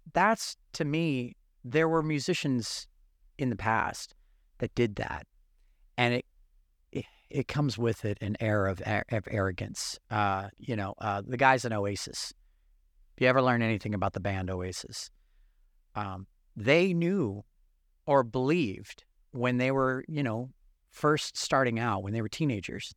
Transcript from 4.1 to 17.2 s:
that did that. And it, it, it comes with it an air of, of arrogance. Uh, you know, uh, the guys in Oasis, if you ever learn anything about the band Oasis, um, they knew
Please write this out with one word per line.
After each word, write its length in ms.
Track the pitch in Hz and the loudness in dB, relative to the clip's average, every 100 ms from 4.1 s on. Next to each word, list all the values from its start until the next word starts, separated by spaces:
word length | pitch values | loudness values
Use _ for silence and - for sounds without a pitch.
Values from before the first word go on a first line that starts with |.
| - _ _ _ - | -18 _ _ _ -8
that 160 | 110 - | -4 0
did 200 | 120 98 | 0 0
that. 280 | - - - _ _ _ _ _ _ - | -6 -8 -12 _ _ _ _ _ _ 0
And 160 | 120 | 2
it, 120 | 120 - _ _ _ _ _ _ | 2 -4 _ _ _ _ _ _
it, 140 | - - _ _ | -10 -10 _ _
it 180 | 143 - | -4 -2
comes 300 | 139 147 113 | 0 0 0
with 280 | 117 107 107 | 0 0 -4
it 140 | 101 | -4
an 160 | 101 107 | -4 -2
air 280 | 110 107 98 | 0 2 2
of, 140 | 92 - | 0 -2
of 420 | 104 - 110 - | -2 0 -4 -2
arrogance. 680 | 107 95 90 101 - - - _ | 0 0 -2 -8 -8 -8 -10 _
Uh, 380 | 107 104 95 101 - | 0 2 0 -4 -10
you 160 | 110 110 | -6 -4
know, 180 | 98 - | -4 -4
uh, 240 | 107 101 101 | -4 -4 -4
the 120 | 123 | 2
guys 280 | 135 131 120 | 4 4 2
in 80 | |
Oasis, 600 | 110 101 98 - - - - _ _ _ _ _ _ _ - | 0 0 -2 -6 -10 -10 -14 _ _ _ _ _ _ _ 2
if 60 | |
you 60 | 127 | 4
ever 140 | 127 | 6
learn 220 | 127 120 | 4 4
anything 320 | 113 107 104 104 | 2 0 -2 -2
about 180 | 95 | -2
the 60 | 95 | -2
band 320 | 95 95 92 | -2 -2 -2
Oasis, 580 | 92 92 90 - - - - _ _ _ _ _ _ _ 107 | -4 -4 -8 -10 -12 -14 -18 _ _ _ _ _ _ _ -8
um, 320 | 101 95 95 _ _ - | -6 -8 -12 _ _ -4
they 380 | 104 160 190 | 2 4 4
knew 500 | 170 170 196 | 2 0 0